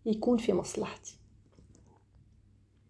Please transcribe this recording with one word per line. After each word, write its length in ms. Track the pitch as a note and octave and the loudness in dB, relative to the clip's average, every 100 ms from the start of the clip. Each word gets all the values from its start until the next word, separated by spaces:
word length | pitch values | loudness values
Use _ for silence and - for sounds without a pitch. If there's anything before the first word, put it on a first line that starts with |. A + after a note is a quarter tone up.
| A3+ | -2
يكون 320 | G#3+ B3 A#3+ | 0 4 2
في 160 | - | 4
مصلحتي. 640 | F3+ - - G#3+ - - - - - _ - - - - - _ - - - _ _ _ _ | 0 0 -4 -6 -8 -18 -20 -20 -20 _ -20 -20 -20 -20 -20 _ -20 -20 -20 _ _ _ _